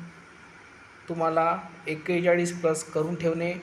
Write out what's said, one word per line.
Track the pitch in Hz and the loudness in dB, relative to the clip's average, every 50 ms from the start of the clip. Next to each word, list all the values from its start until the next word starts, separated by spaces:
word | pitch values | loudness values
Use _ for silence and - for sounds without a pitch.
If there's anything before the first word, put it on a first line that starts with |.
| 170 170 - - - - - - - - - - - - - - - - - - - - | -16 -18 -18 -20 -20 -20 -20 -20 -20 -20 -20 -20 -20 -20 -20 -20 -20 -20 -20 -16 -12 -8
तुम्हाला | 170 165 160 165 160 165 165 165 175 185 - - - - - | -4 0 0 2 4 4 4 2 2 0 -4 -12 -16 -10 -8
एक्केचाळीस | 156 156 151 - 185 180 170 175 175 175 175 175 175 175 175 | -8 -6 -4 -2 0 0 2 4 4 4 4 2 0 -2 0
प्लस | 170 160 160 156 - | 0 0 0 0 -4
करून | - - 156 156 165 175 | -4 -2 -2 -2 -2 -2
ठेवणे | 165 170 165 165 165 170 175 175 180 | -2 0 0 0 0 -2 -4 -4 -6